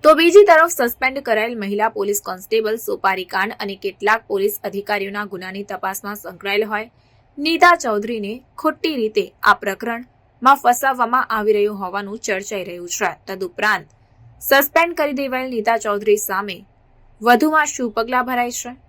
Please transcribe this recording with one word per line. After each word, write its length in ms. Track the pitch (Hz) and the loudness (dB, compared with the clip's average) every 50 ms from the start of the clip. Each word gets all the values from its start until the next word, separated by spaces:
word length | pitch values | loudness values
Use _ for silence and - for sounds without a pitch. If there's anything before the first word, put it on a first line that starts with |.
| - | 8
તો 80 | 302 311 | 6 6
બીજી 320 | 294 330 339 330 403 403 403 | 8 6 8 10 10 10 10
તરફ 260 | 330 311 320 339 - | 8 6 6 4 2
સસ્પેન્ડ 440 | - 247 240 240 _ 269 262 262 277 | -2 -2 -2 -2 _ -4 -4 -4 -4
કરાયેલ 360 | 277 247 226 214 214 233 240 226 | -2 0 0 0 0 -2 -4 -6
મહિલા 280 | 202 196 208 208 214 226 | -6 -6 -2 -2 -2 -2
પોલીસ 300 | 220 214 196 202 202 196 | -2 -2 -4 -2 -2 -4
કોન્સ્ટેબલ 560 | _ - 185 185 190 - 220 226 220 214 220 233 | _ -8 -10 -10 -6 -2 -2 0 0 0 -4 -4
સોપારી 460 | - - 202 190 - 196 190 180 185 | -4 -6 -6 -2 0 0 0 0 -4
કાંડ 300 | 185 - 190 190 214 - - 214 | -6 -4 -4 -4 -4 -4 -8 -8
અને 100 | 202 196 190 | -10 -10 -6
કેટલાક 440 | - 196 185 _ 208 202 220 226 - _ | -8 -8 -8 _ 0 0 0 0 0 _
પોલીસ 260 | 208 196 196 208 208 - - | -4 0 0 -2 -2 -2 -8
અધિકારીઓના 600 | 208 196 196 196 202 208 202 196 196 196 208 208 | -8 -8 -8 -6 -4 -4 -4 -4 -6 -8 -8 -10
ગુનાની 380 | 202 196 175 185 185 185 196 202 | -8 -10 -12 -12 -10 -10 -10 -10
તપાસમાં 520 | 202 196 185 - 190 190 - - 202 208 | -10 -10 -8 -6 -6 -6 -6 -8 -10 -10
સંકળાયેલ 480 | 208 - - 190 170 - 196 196 208 214 | -10 -12 -16 -16 -8 -6 -2 0 0 0
હોય 220 | 208 214 208 220 240 _ _ _ _ _ _ _ _ _ - | 0 -2 -6 -6 -8 _ _ _ _ _ _ _ _ _ -6
નીતા 340 | 285 320 330 311 349 349 349 339 | -2 -2 2 4 6 6 6 4
ચૌધરીને 540 | - 247 214 208 208 220 240 220 202 196 220 254 _ _ _ - | 2 -2 -2 -2 -2 -4 -6 -6 -6 -8 -10 -12 _ _ _ -4
ખોટી 360 | - 311 302 _ - 320 311 | -2 -2 -2 _ -4 -4 -2
રીતે 300 | 262 220 220 220 214 190 - _ _ - | -2 -4 0 0 -2 -2 -2 _ _ 0
આ 120 | - 208 | 0 0
પ્રકરણમાં 1040 | - - 208 196 - - 233 233 233 247 _ _ _ _ _ _ _ - 254 277 277 | 0 0 -8 -8 -6 -6 -6 -6 -8 -10 _ _ _ _ _ _ _ 4 4 4 4
ફસાવવામાં 720 | - 247 240 247 - 269 262 247 240 226 247 254 247 - 220 220 | 4 2 2 2 0 -2 0 0 -2 0 0 -2 -2 -2 -4 -2
આવી 180 | 208 214 214 208 | 0 0 2 2
રહ્યું 240 | 202 208 214 196 | 2 -2 -2 -6
હોવાનું 400 | 202 180 185 202 202 196 208 233 - - | -8 -6 -6 -8 -8 -8 -12 -10 -6 -6
ચર્ચાઈ 400 | 202 185 196 - 220 196 180 185 | -4 -4 -6 -8 -8 -8 -8 -8
રહ્યું 240 | 175 175 175 175 - - | -12 -12 -10 -10 -6 -4
છે. 120 | 214 180 165 - _ | -2 -4 -4 -6 _
તદુપરાંત 640 | - 190 190 196 175 - - 202 214 208 185 - _ _ _ _ _ _ _ - - - _ | -12 -10 -8 -8 -10 -6 -2 0 0 0 0 -4 _ _ _ _ _ _ _ -20 -20 -20 _
સસ્પેન્ડ 540 | - - 277 277 277 277 _ 330 330 339 339 | 0 4 4 4 4 2 _ 0 0 0 0
કરી 220 | - 302 294 285 254 | -2 -2 -2 -2 -4
દેવાયેલ 320 | 277 269 254 254 262 262 | -4 -4 -4 -4 -6 -4
નીતા 260 | 254 226 208 226 233 226 | -6 -2 0 0 0 0
ચૌધરી 380 | 226 220 208 202 208 208 208 208 | 0 -2 -4 -2 2 2 2 2
સામે 380 | - 202 196 190 202 208 180 175 196 _ _ _ _ _ _ _ _ _ _ _ | 2 -2 -4 -4 -4 -6 -8 -12 -14 _ _ _ _ _ _ _ _ _ _ _
વધુમાં 480 | 214 233 247 233 302 311 311 311 294 294 - | 4 4 4 6 4 2 2 2 0 0 -4
શું 180 | - 254 233 | -6 -6 -4
પગલાં 340 | 214 226 226 233 254 247 247 | -4 -4 -4 0 0 -2 -2
ભરાય 300 | 247 254 240 240 240 240 - | -2 -2 -4 -4 -4 -6 -10
છે 140 | - 240 254 262 _ | -12 -12 -16 -18 _